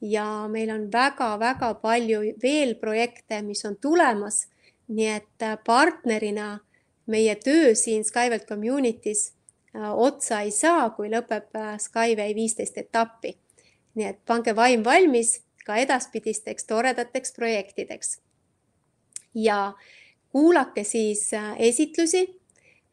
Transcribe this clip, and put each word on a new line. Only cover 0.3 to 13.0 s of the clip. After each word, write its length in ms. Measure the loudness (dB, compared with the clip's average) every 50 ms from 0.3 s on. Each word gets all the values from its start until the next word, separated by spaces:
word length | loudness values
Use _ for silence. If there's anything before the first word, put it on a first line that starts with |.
| -6 -6 -6 -6
meil 220 | -6 -4 -4 -4
on 220 | -4 -6 -6 -2
väga-väga 840 | 0 0 0 0 0 -2 -4 -4 -2 -2 -2 -2 -2 -2 -4 -4 -4 -4
palju 400 | -2 0 0 0 0 0 -2 -2 -2 -4 -4 -2
veel 340 | 0 0 2 2 0 0 -2
projekte, 680 | -4 -4 -4 -2 -2 -2 -2 -4 -12 _ _ -10 -8
mis 240 | -8 -8 -8 -8 -8
on 100 | -8 -8
tulemas. 720 | -4 -2 2 4 4 4 4 2 0 -4 -4 -4 -6 -6 -6 _ _ _ _ _ _ _ -8
Nii 200 | -4 -2 0 0 -2
et, 260 | -4 -8 _ _ _
äh, 160 | -6 -6 -6 -4 0
partnerina 920 | 2 4 6 6 4 2 0 -2 -2 -2 -2 -2 -4 -4 -6 -6 -8 -10 -14 -16 _ _ _ _ _ _ _ _ -2
meie 280 | 0 2 2 2 2
töö 380 | 0 0 2 4 6 6 6 6
siin 280 | 4 2 0 -2 -2 -2
Skyward 420 | -2 0 0 0 0 0 -2 -4
Community's, 840 | -8 -8 -6 -2 -2 0 0 0 0 0 -2 -6 -4 -4 -4 -4 -6 -8 _ _ -20 _ _ _ _ -12
äh, 220 | -10 -8 -4 0 2
otsa 440 | 2 2 2 -2 -4 -4 -4 -4
ei 100 | -4 -4
saa, 380 | -2 2 2 4 4 4 2 0
kui 200 | -2 -6 -6 -2
lõpeb, 400 | -2 -2 -2 -2 -6 -6 -6 -8 -10
äh, 220 | -10 -8 -8 -8 -10
Skyway 560 | -10 -6 -2 0 2 2 2 0 -2 -4 -2
viisteist 420 | -2 -2 -2 -2 -4 -6 -8 -8 -10
etappi. 600 | -10 -2 0 0